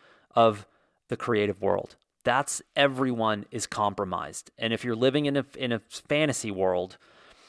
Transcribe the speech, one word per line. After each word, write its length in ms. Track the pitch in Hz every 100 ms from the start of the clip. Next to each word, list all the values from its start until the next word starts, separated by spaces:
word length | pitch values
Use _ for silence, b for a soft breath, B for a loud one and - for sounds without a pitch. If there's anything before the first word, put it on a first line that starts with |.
| b b b 120
of 320 | 113 104 - _ _ _ -
the 100 | 120
creative 440 | - 110 104 95
world. 340 | 98 98 - - _ _
That's 380 | 123 123 143 - - -
everyone 680 | 143 131 135 117 110 104 104
is 160 | 117 -
compromised. 840 | - 104 98 95 87 73 - - -
And 140 | 113
if 120 | 113 123
you're 100 | 113
living 300 | 131 139 147
in 120 | 139
a, 80 | 127 -
in 140 | 127
a 100 | 117 -
fantasy 600 | - - 147 156 127 110
world, 460 | 92 95 90 92 - B B B B